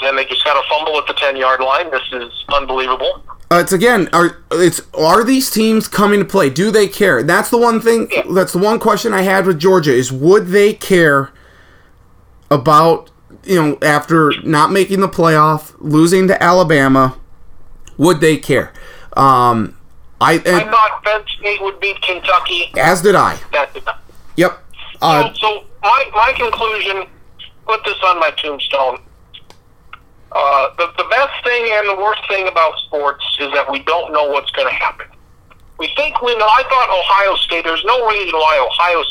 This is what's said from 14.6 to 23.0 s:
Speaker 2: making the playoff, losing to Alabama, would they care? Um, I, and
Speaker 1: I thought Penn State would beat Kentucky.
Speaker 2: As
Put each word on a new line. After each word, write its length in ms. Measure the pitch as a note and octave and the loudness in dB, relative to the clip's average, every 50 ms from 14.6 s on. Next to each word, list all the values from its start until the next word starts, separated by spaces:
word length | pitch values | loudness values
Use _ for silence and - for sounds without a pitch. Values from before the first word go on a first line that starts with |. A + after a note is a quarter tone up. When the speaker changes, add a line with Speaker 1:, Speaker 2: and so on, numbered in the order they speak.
| D3+ - F#3+ | 2 2 2
Speaker 2:
making 280 | G3 F#3 F#3 G3 F#3+ | 2 0 0 0 0
the 80 | G3 F#3 | -2 -2
playoff, 680 | F#3+ - E3+ E3 D#3+ D#3 D3+ D#3 D#3 D3+ - - - - | 0 0 2 2 4 4 4 2 2 -2 -4 -12 -18 -12
losing 480 | - D3+ D3 D#3 D#3+ E3+ F3+ F#3+ F#3+ F#3 | -4 0 2 4 4 4 4 4 4 2
to 140 | G3 - - | 2 2 2
Alabama, 760 | E3+ F3+ F#3 F#3 D3+ D#3+ D3 C3+ C3+ C3+ C3+ C3 C3 C3 - - - - - - - - - - - - - - - - - | 4 4 4 4 4 4 4 4 4 4 4 2 2 0 -6 -14 -20 -20 -20 -20 -18 -18 -18 -18 -18 -18 -18 -20 -12 -4 0
would 220 | C#3 F3 F3+ D3 | 2 2 4 4
they 180 | E3 D#3+ D#3 C3+ | 4 2 2 2
care? 340 | - - C#3+ A#2+ F#2 - - - - - - - - - - - | 0 0 0 0 -2 -4 -8 -18 -20 -20 -20 -20 -16 -6 0 2
Um, 580 | C3+ C3+ C3 B2 B2 A#2+ A#2 A2+ G#2+ F2 - - - - - - - - - - | 4 4 4 4 4 2 2 0 -2 -6 -8 -14 -20 -20 -20 -20 -20 -14 -4 0
I, 140 | A#2+ C#3 D#3+ E3 - | 0 2 2 2 0
and 20 | - | 0
Speaker 1:
I 160 | F3+ F3 D#3+ - | 0 0 0 2
thought 340 | - - A3 G#3+ - - - | 2 2 2 2 0 -4 -4
Penn 180 | G#3 G#3+ G#3+ G#3 - - - | -2 -2 -4 -4 -8 -12 -8
State 220 | G3 G3+ G3+ G3+ G3 | -6 -6 -6 -4 -6
would 160 | G3 F#3+ - | -8 -8 -6
beat 220 | G3 G3 G3 F#3+ | -6 -8 -6 -6
Kentucky. 720 | - F3+ F#3 F3 - F#3+ F#3+ F3+ - - F#3 F3 E3+ - - - | -6 -6 -6 -4 -2 0 0 0 0 -2 -6 -6 -6 -6 -4 0
Speaker 2:
As 240 | C3+ E3 F#3 F3+ | 0 2 2 2